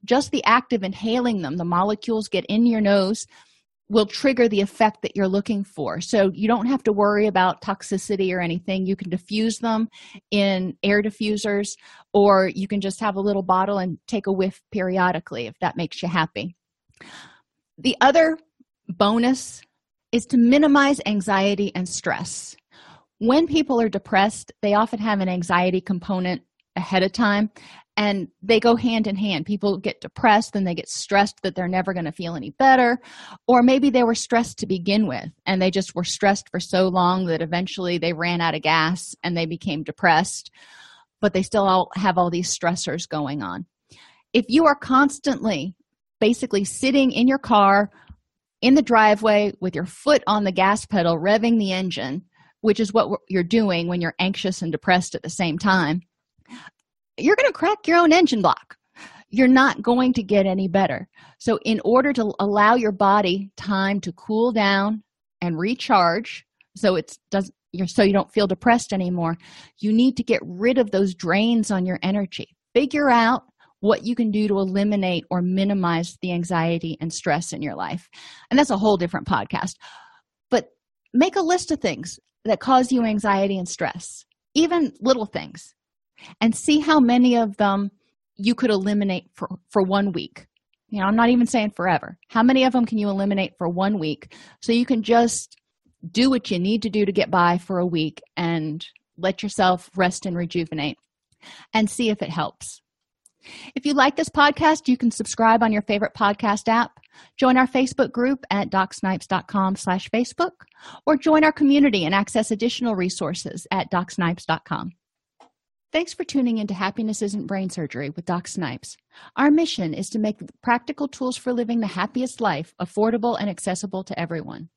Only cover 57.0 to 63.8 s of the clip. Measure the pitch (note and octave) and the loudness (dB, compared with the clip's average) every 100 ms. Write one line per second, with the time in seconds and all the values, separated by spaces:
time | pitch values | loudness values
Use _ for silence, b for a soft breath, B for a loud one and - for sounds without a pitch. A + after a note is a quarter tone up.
57 | _ - C4+ G#4 C5+ - E4 G#4 - E4+ | _ -2 2 4 2 0 -2 -2 2 4
58 | E4+ E4 E4+ A3+ F3 - _ - _ B | 6 6 4 4 0 0 _ -20 _ B
59 | B B B G3+ B3+ C4 C4+ - G#3+ A#3+ | B B B 2 6 6 4 0 0 2
60 | B3+ B3 G3 G#3 F#3+ F#3 F#3+ F#3+ F#3 B2+ | 2 0 2 2 2 0 0 0 0 -2
61 | F#3 b b b - A3+ - A3 - A#3+ | -10 b b b -2 -2 0 0 2 2
62 | C#4 B3 G#3+ - G3+ G#3 G#3 B3 A3 G3 | 2 0 -2 -2 -2 2 4 4 2 2
63 | G3+ G3+ F#3+ F#3+ G3 - F#3+ G3 | 4 4 2 -2 -6 -12 -4 0